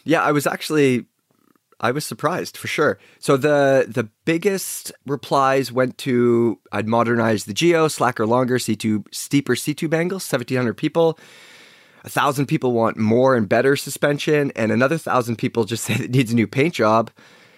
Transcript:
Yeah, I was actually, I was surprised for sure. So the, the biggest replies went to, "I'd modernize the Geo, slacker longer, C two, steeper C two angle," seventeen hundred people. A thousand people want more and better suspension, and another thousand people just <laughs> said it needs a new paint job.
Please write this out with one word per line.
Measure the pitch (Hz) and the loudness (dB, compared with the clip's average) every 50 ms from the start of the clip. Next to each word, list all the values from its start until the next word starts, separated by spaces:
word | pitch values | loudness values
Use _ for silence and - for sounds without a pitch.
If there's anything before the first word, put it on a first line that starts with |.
| - | -2
Yeah, | - 156 160 95 | 0 0 2 2
I | 147 | 2
was | 151 147 139 - | 0 0 0 -2
actually, | - - - - 156 151 143 135 127 120 - _ _ _ _ _ _ _ _ _ _ _ _ _ _ - | -4 -6 -6 -2 0 2 4 4 2 0 -4 _ _ _ _ _ _ _ _ _ _ _ _ _ _ -4
I | - 113 | -4 -2
was | 127 151 - | -2 -2 -6
surprised | - 123 - - 147 180 151 85 - - - | -8 -10 -4 -4 -4 -2 -4 -6 -8 -10 -12
for | - - | -10 -8
sure. | - - 151 135 95 - - _ _ _ | -2 0 2 0 0 -2 -8 _ _ _
So | - - 143 135 | -2 0 0 2
the, | 123 151 147 143 139 135 135 135 123 95 | 2 2 2 4 4 4 4 4 2 0
the | 110 127 117 107 _ _ - | -2 -6 -6 -6 _ _ -4
biggest | - 165 170 165 202 196 185 - - - - - - - - - | -2 -2 0 0 0 -2 -2 -6 -8 -10 -12 -12 -14 -18 -14 -8
replies | 135 143 139 - - 156 139 135 131 135 139 135 120 | -8 -8 -6 -4 -2 0 2 2 2 2 2 0 -2
went | 117 127 131 120 - - | 0 0 0 -2 -2 -6
to, | - 139 123 120 120 120 117 117 117 113 98 - _ - | -4 0 2 2 4 4 4 4 2 0 -2 -4 _ -8
"I'd | - 104 107 107 | -6 -4 -2 0
modernize | 117 117 117 113 120 117 113 113 110 101 - | 2 2 2 2 0 0 2 0 0 -2 -2
the | 104 101 | -6 -4
Geo, | - 160 175 170 160 160 151 | 0 2 2 4 4 2 0
slacker | - - 135 120 123 - 113 | 0 0 -2 -2 0 -2 -2
longer, | 107 120 127 131 120 127 123 | 0 2 0 0 0 0 -2
C | - - 107 | -2 -2 -4
two, | 104 - 110 107 104 98 - | -2 0 -2 -2 -2 -2 -6
steeper | - - - - - 143 139 - 123 | -12 -14 -8 -2 -2 0 0 0 -2
C | - - - 147 | -2 -2 -6 -6
two | - 175 156 156 | -4 -4 -2 -2
angle," | 160 170 180 190 190 | -2 -2 -2 -6 -8
seventeen | - - - 127 120 - 131 127 | -8 -4 -4 -4 -4 -2 -4 -2
hundred | 127 117 101 | -2 -2 -4
people. | - - 151 - 170 165 160 160 - - - - - - - - - - - - - _ _ _ - - | -2 -4 -4 0 2 2 0 0 -4 -10 -20 -20 -20 -20 -20 -20 -20 -20 -20 -20 -20 _ _ _ -20 -16
A | - | -8
thousand | - 143 127 143 139 139 139 - | -2 0 0 0 0 0 -2 0
people | 156 156 - 127 120 | 0 0 0 0 0
want | 117 113 107 - - | 2 0 0 0 0
more | 110 107 113 120 127 135 131 | 0 2 4 4 4 4 4
and | 120 110 92 | 2 2 2
better | 120 113 127 135 143 | 2 2 4 2 2
suspension, | 135 - 147 - - - 147 147 139 - - 151 147 143 139 - | 0 -2 -8 -6 -2 -2 -2 -2 -2 0 0 2 2 0 -2 -2
and | - 113 107 | -2 0 0
another | 110 113 127 139 165 160 | 2 2 2 2 0 -2
thousand | - - 98 127 120 117 117 | -2 0 0 0 0 -2 -4
people | 101 - 123 - 117 113 | -4 -4 -4 0 -2 -2
just | 101 113 107 - | -2 -2 -6 -4
<laughs> | |
said | - 110 123 | -4 -4 -4
it | 113 80 | -2 0
needs | 123 131 131 104 | 2 2 2 2
a | 117 | 2
new | 117 107 98 | 2 2 2
paint | - 135 139 175 175 | 2 0 0 0 0
job. | - 113 107 110 113 117 113 _ _ - - - - - - _ | 0 2 4 4 2 2 0 _ _ -20 -20 -20 -20 -20 -20 _